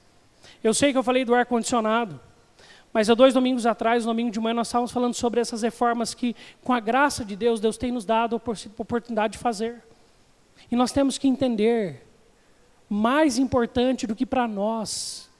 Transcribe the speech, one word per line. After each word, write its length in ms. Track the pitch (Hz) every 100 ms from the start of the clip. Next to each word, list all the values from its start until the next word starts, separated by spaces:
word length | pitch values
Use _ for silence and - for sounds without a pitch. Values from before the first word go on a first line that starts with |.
| _ _ _ _ - -
Eu 120 | 220
sei 180 | 220 285
que 60 | 262
eu 60 |
falei 200 | 247 254
do 100 | 240
ar-condicionado, 840 | 240 240 240 - 240 214 226 226 143 - _ _ _ - - _
mas 180 | 226 214
há 40 |
dois 200 | 233 262
domingos 320 | 254 254 254 226
atrás, 400 | 214 226 240 226
no 60 |
domingo 200 | 226 240
de 80 | 214
manhã, 140 | 226
nós 140 | 233 220
estávamos 240 | 240 240
falando 220 | 247 247
sobre 260 | 233 240 226
essas 220 | 233 226
reformas 520 | 226 - 240 233 226
que, 220 | - 247 - - -
com 120 | -
a 60 | 247
graça 420 | 214 247 285 -
de 140 | 214 202
Deus, 240 | 233 226
Deus 160 | 220 214
tem 120 | 247
nos 140 | 247
dado 300 | 185 226 233
a 40 | 226
opor-, 200 | - 208 214 -
oportunidade 560 | 214 233 - 220 214
de 60 | 202
fazer. 420 | 247 202 226 240 - - _ _ _ _ _ _ -
E 60 | 240
nós 160 | 247
temos 260 | 277 277 254
que 100 | 277
entender: 760 | 247 262 220 220 233 190 131 - _ _ _ _ _ _ _ -
mais 480 | 202 226 285 311 233
importante 680 | 262 262 233 247 254 247 214
do 100 | 220
que 100 | 262
para 240 | 262 233
nós, 800 | 202 208 226 202 - - - -